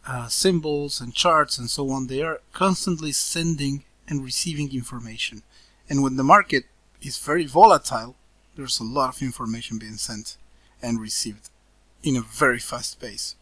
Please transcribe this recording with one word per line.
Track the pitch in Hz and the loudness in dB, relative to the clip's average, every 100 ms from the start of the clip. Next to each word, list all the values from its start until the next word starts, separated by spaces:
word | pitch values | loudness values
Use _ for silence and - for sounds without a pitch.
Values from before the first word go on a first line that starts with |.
| - | -10
uh, | 127 117 | -10 -4
symbols | - 190 175 151 147 143 - | 2 4 4 2 -2 -4 -6
and | 120 - | -6 2
charts | 180 160 143 - | 4 6 4 -2
and | 120 | -6
so | - 139 | -4 -2
on, | 135 127 | -2 -4
they | 131 | -4
are | 160 156 _ | -4 -6 _
constantly | - 190 180 - 165 156 | 0 2 2 0 -2 -2
sending | 135 - 170 165 156 143 139 - _ - | -2 -2 -2 0 0 -2 -4 -8 _ -6
and | 147 | -6
receiving | 131 123 - 151 143 | -4 -4 -4 -2 -4
information. | 135 120 123 117 110 - 107 _ _ _ _ - | -4 -8 -10 -12 -8 -8 -10 _ _ _ _ -2
And | 139 | 2
when | 135 131 | 2 2
the | |
market | 135 202 196 139 - _ _ _ | 6 6 6 -2 -4 _ _ _
is | 139 - | -12 -10
very | - 156 151 | -2 -2 0
volatile, | 143 214 165 - 123 117 - _ _ _ - | 8 10 8 4 -6 -8 -18 _ _ _ -14
there's | 131 - | -8 -6
a | |
lot | 113 139 131 - | -4 0 0 -2
of | |
information | 139 - 113 113 - 110 | -8 -6 -6 -6 -8 -10
being | 104 107 | -10 -10
sent | - 110 107 - - - _ _ | -10 -10 -14 -18 -20 -20 _ _
and | 120 113 | -4 -4
received | 107 - 117 107 - _ _ _ _ _ | -4 -6 -6 -10 -20 _ _ _ _ _
in | 160 127 | -2 -2
a | |
very | 110 - 143 120 | -2 2 2 2
fast | - - - - | -4 -8 -10 -12
pace. | - 202 - - | -14 -10 -12 -12